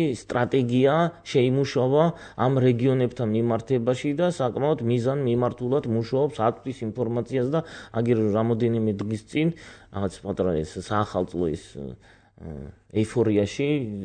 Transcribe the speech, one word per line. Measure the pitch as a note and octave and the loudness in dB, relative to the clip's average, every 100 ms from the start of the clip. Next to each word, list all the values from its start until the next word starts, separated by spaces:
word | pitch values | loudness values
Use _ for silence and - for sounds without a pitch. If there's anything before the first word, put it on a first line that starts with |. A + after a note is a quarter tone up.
| D#3+ | 0
სტრატეგია | A2+ - A#2+ A#2+ C#3 A#2+ B2 C3+ D#3 E3+ - | -2 -4 -2 2 2 2 4 4 4 2 -2
შეიმუშავა | - C#3+ B2+ C3 C3 C3+ B2+ C#3+ E3 D#3+ - | -2 2 2 2 0 0 2 4 2 0 -8
ამ | - B2+ C3+ | -2 2 4
რეგიონებთან | B2+ A#2 C3 C3 B2 - A2+ | 4 4 2 2 0 -2 0
მიმართებაში | A2 A#2 A2+ - B2+ A#2 B2+ D3 | 2 2 0 0 0 0 0 -2
და | C#3+ F3+ | 0 0
საკმაოდ | E3+ B2 A2 C#3+ D#3 | 0 -2 0 0 0
მიზან | A#2+ A#2+ A#2+ C#3+ | 2 2 2 0
მიმართულად | C3 A#2+ B2 A#2+ B2 C#3 C#3 | 2 2 0 0 0 0 0
მუშაობს, | A2+ A2+ C3+ D3 - | -2 0 0 0 0
აწვდის | A2 A#2 C#3+ A#2+ | 0 0 -6 -8
ინფორმაციას | A2 A2+ A2+ A#2+ A2+ B2+ B2 | -6 -4 -4 -4 -2 -2 0
და | D#3+ - - - | -2 -4 -12 -8
აგერ | A#2 A#2+ A#2 G#2+ | -2 2 2 2
რამოდენიმე | G#2 A2+ A#2 A#2+ A2+ A2 | 2 2 2 0 0 0
დღის | G2+ G#2 G#2+ | -2 -4 -6
წინ, | - D3 D#3+ D#3+ - - - | -4 -2 -2 -2 -10 -20 -12
რაღაც | G2 G2 - | -4 -4 -4
პატარა | F#2+ F#2+ F#2 D#2 | -6 -2 0 0
ეს | D#2 F#2+ | -2 -8
საახალწლო | F2+ G#2+ G#2 G2 F2+ D#2+ F2 | -4 -2 0 -2 -2 -2 -2
ის, | D#2+ - | -4 -10
ა, | C#2 C2+ B1 - - _ - E2 D2 C#2+ - _ | -14 -14 -14 -20 -20 _ -18 -14 -14 -14 -18 _
ეიფორიაში | G#2+ A2 B2 A2 G#2 G2+ - C#3+ D3 A#2 G2+ | -2 0 2 2 2 0 0 -2 -2 -2 -6